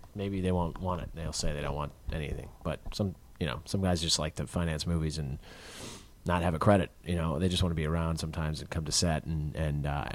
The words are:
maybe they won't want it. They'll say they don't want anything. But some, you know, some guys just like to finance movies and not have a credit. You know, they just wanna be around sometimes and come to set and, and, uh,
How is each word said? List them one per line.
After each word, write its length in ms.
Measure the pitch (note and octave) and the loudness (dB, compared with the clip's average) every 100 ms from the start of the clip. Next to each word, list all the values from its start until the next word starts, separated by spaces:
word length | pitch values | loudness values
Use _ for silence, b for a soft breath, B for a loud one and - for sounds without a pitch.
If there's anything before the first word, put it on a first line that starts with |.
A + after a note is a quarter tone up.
| - | -10
maybe 260 | G#2 G2 F#2+ | -6 -2 0
they 100 | F#2 | 2
won't 280 | F2+ E2+ - | 2 0 -2
want 200 | F#2 F2 | -4 -2
it. 80 | - | -4
They'll 180 | D#2+ D#2+ | -6 -4
say 200 | - E2 | 0 0
they 80 | D2 | 0
don't 120 | C#2+ C#2+ | -2 -2
want 160 | D2 - - | -4 -6 -6
anything. 360 | D#2 D2 C#2+ - - | -4 -4 -4 -8 -6
But 160 | E2 D2 - | -4 -4 -4
some, 220 | - G2 - - - | -2 -2 -2 -14 -4
you 80 | D#2+ | -2
know, 140 | B1 | -2
some 160 | - G2 | -4 0
guys 220 | F#2 F2 | 2 2
just 160 | D#2+ - | 2 0
like 160 | D2+ - | 0 -2
to 100 | C2+ | -4
finance 380 | F2 E2+ D#2 D#2+ | 0 0 0 0
movies 300 | E2+ D#2 D2+ | 2 0 -2
and 200 | C#2 D2 B B B B B B B - F2+ | -4 -6 B B B B B B B -8 0
not 160 | F2 | 2
have 120 | E2+ | 2
a 40 | D#2+ | 4
credit. 320 | G#2+ G2+ D#2 - | 6 6 4 -4
You 100 | - | -2
know, 240 | F2 D#2+ D2 | 0 2 2
they 100 | F#2 | 2
just 140 | F2 | 4
wanna 140 | F2+ D#2+ | 2 2
be 100 | D#2 | 2
around 320 | E2 E2 E2 | 2 2 0
sometimes 420 | D#2+ E2 D#2 D2+ | -2 -2 -2 -2
and 80 | - | -4
come 140 | E2 D2+ | -4 0
to 60 | |
set 320 | - F2 D#2 | 2 2 2
and, 300 | - D#2+ D2+ | 0 -2 -2
and, 320 | - D#2 D2 C#2+ | 0 0 0 0
uh, 200 | C#2+ - | -2 -4